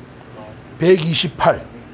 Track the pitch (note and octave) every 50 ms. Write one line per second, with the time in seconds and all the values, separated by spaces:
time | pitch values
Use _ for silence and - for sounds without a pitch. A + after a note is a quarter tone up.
0 | - - - - - - - - - - - - - - - - D#3+ F3 F#3+ F3+
1 | D#3 E3+ D#3 - - D#3 - - - E3+ B2+ - - - - - - -